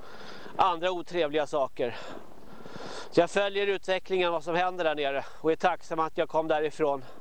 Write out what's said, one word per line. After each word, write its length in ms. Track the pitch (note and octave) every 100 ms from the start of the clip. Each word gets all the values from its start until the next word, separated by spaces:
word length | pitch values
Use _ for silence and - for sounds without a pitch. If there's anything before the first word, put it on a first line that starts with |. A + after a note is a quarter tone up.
| - - - - - -
andra 340 | F#3+ E3+ F3+
otrevliga 560 | F3+ D#3+ F3 D3+ D3+ C#3+
saker. 500 | D3+ C3 - B2 G#2+ - - - - - - - - - - -
Så 80 | -
jag 100 | E3+
följer 380 | G3 G3+ G3 G3+
utvecklingen, 640 | F#3+ - F#3 - F#3+ F3+
vad 120 | E3+
som 120 | D3 E3+
händer 280 | F3+ F3+
där 120 | D#3+ D3+
nere. 300 | C#3 C#3 - -
Och 100 | D#3
är 40 | D#3+
tacksam 440 | F#3+ E3 - E3
att 180 | D#3+ -
jag 120 | D#3
kom 180 | D#3 D#3+
därifrån. 560 | D#3 D3+ - D3+ C#3 C3 -